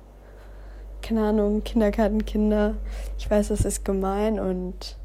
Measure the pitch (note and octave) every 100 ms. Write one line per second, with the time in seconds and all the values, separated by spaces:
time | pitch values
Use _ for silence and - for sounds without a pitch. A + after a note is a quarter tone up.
0 | - - - - - - - - - -
1 | - A3+ G#3+ G#3+ G#3 G#3+ - A#3 G#3 G#3+
2 | G#3 G#3+ G#3+ G#3+ G#3+ G#3+ G#3 G#3+ - -
3 | - - - G#3 G#3 G#3 G#3 - - G3
4 | F#3+ G3 G#3+ G#3 F#3+ F#3 F3+ - - -